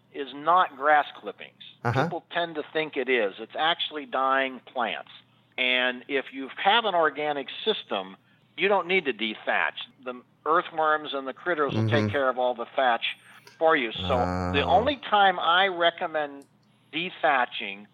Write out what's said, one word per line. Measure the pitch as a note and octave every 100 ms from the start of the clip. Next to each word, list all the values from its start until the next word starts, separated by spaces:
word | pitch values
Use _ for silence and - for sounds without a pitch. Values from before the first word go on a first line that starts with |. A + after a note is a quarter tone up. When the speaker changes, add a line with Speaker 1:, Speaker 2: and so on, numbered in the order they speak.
| _
Speaker 1:
is | D3 C3+
not | C#3 D#3 F3+ F3+ C3
grass | D3 D3 - -
clippings. | G#2 - C#2+ _ - -
Speaker 2:
Uh-huh. | A#2 C3
Speaker 1:
People | E3 E3 -
tend | F3 E3+ D#3
to | -
think | D#3 D#3 C#3
it | B2
is. | B2 G2+ F#2
It's | A2+ -
actually | D#3 E3+ - D3+ C3
dying | C3 C3 C3+ C3+ B2 -
plants. | B2+ A2+ D2 - - _ _ _ -
And | B2+ B2+ B2+ B2 -
if | C#3 -
you | C3+ C3+ -
have | G3 A#3
an | A3 F3
organic | D#3 C#3 D3+ C#3+ B2 -
system, | A3 G3+ - G#2 F#2+ F#2+ _ _ _ -
you | F#3+
don't | G3 E3+
need | F#3
to | C#3+
dethatch. | G#2+ A2 G#2+ - G#2 D2+ - - _
The | B2+ B2 - _ D3
earthworms | E3+ E3 D#3+ D#3 D3+ D3
and | C#3 C3+
the |
critters | - F3 D#3+ C#3
will | A2 A2
take | C#3+
Speaker 2:
Mm-hmm. | G#2
Speaker 1:
care | C#3 C3
of | B2
all | B2+
the | A#2 A#2
thatch | - C3 A#2 - - - - - -
for | D#3+ D#3+
you. | A2+
So | G2 F2+ B2+ F2+ F2+ F2+
the | C#3+
Speaker 2:
Oh. | -
Speaker 1:
only | F3+ C4 C4+ -
time | G#3 G3 F3+
I | D#3+ F3+ G3
recommend | E3+ E3+ E3 F3 D#3 D3 C#3 - _ _ _ _
dethatching | D#3 F3 - D#3+ C3+ A#2+ - G#2 G2 G#2